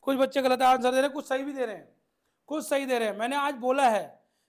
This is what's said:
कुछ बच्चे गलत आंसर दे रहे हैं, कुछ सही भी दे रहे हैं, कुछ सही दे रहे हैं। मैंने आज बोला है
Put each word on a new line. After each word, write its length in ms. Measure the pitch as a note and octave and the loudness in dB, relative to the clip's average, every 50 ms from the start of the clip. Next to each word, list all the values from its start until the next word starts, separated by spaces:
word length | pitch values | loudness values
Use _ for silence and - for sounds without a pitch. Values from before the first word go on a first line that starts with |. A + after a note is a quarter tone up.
| _ | _
कुछ 140 | - C4+ | -2 0
बच्चे 260 | B3+ C4+ C4+ - C#4+ B3+ | 0 0 0 0 0 2
गलत 200 | C4 B3+ B3 C4 | 2 2 4 6
आंसर 280 | B3+ B3+ B3 A#3 B3 | 4 4 4 4 2
दे 60 | B3 | 2
रहे 60 | C4 C4+ | 2 0
हैं, 100 | C#4+ C4+ | 0 -2
कुछ 140 | D4+ - | -6 -6
सही 180 | - C4+ C4 C#4 | -4 -4 -4 -4
भी 80 | C#4+ C#4+ | -6 -6
दे 140 | C4+ B3+ | -6 -6
रहे 100 | A3+ G#3 | -6 -6
हैं, 120 | E3+ D3 _ _ _ _ _ _ _ _ _ _ _ _ - | -10 -14 _ _ _ _ _ _ _ _ _ _ _ _ -8
कुछ 180 | C#4+ D#4 B3 - | -8 -8 -4 -2
सही 180 | D4+ C#4 C#4 | -2 -2 0
दे 120 | C4 B3+ A#3+ | 0 -2 0
रहे 100 | A3+ G#3+ | 0 -2
हैं। 80 | G3 G3+ | -4 -4
मैंने 180 | A3 A#3+ C4+ | -4 -4 -2
आज 180 | C#4+ C#4 C#4+ D4 | -2 -2 -2 -4
बोला 340 | A#3+ A3+ B3+ B3+ C#4 C#4 B3 | -4 -2 0 2 4 4 4
है 160 | A3 G3+ E3 - - _ _ _ _ _ _ | 4 2 -2 -6 -14 _ _ _ _ _ _